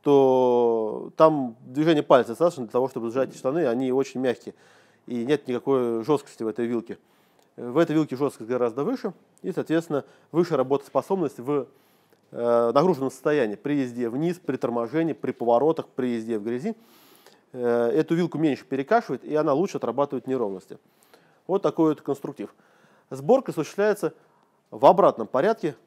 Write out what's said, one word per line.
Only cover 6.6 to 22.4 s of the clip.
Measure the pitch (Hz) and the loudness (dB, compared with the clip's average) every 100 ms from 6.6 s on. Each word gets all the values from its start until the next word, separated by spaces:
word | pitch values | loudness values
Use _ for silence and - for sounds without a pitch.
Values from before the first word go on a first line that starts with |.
| 120 | -4
вилке. | 117 113 101 _ _ _ _ _ - | -4 -6 -16 _ _ _ _ _ -14
В | 120 127 | -4 -2
этой | 165 156 | 0 0
вилке | 151 127 | -2 -2
жёсткость | 143 - 110 | -4 -4 -6
гораздо | 123 120 113 | -2 -2 -2
выше, | 160 262 208 - _ _ | -6 -6 -8 -12 _ _
и, | 185 | -8
соответственно, | 165 135 160 165 147 - _ _ | -8 -2 -4 -2 -6 -6 _ _
выше | 151 170 151 | -2 0 0
работоспособность | 131 139 - 139 - 196 147 - | 0 -2 -2 -4 -2 -2 -2 -6
в, | 120 147 123 _ _ _ _ _ _ | -4 -4 -4 _ _ _ _ _ _
э, | - 120 120 117 | -4 0 2 4
нагруженном | 127 180 143 135 | 4 2 0 -4
состоянии, | - 156 151 113 101 | -4 -2 0 0 -4
при | 143 147 | -4 -2
езде | 127 120 117 | -2 -4 -4
вниз, | 127 165 170 | -2 -4 -4
при | - 131 | -4 -2
торможении, | 127 117 117 147 165 | -2 -2 -2 -2 -2
при | 135 131 | -2 -6
поворотах, | 123 117 117 147 156 - | -2 2 4 4 0 -4
при | - 127 117 | -4 -2 -2
езде | 110 113 | -4 -4
в | |
грязи. | 104 123 185 214 _ _ _ _ - _ _ | -4 -6 -6 -8 _ _ _ _ -20 _ _
Э, | 127 120 120 117 | -4 0 2 2
эту | 143 156 170 | 2 0 0
вилку | 170 147 | 0 0
меньше | 156 127 - | 0 -2 -4
перекашивает, | 131 135 226 - 135 | -6 0 0 0 -10
и | - 151 | -4 -2
она | 156 | 0
лучше | 139 196 135 | 0 -2 -4
отрабатывает | 117 117 143 131 131 | -6 -2 -2 -4 -6
неровности. | 131 107 95 - - _ _ _ _ _ _ - | -4 -4 -6 -14 -20 _ _ _ _ _ _ -4
Вот | 190 | -2
такой | 160 143 160 | 0 2 0
вот | 147 | 0
конструктив. | - 139 - - | -6 -6 -8 -12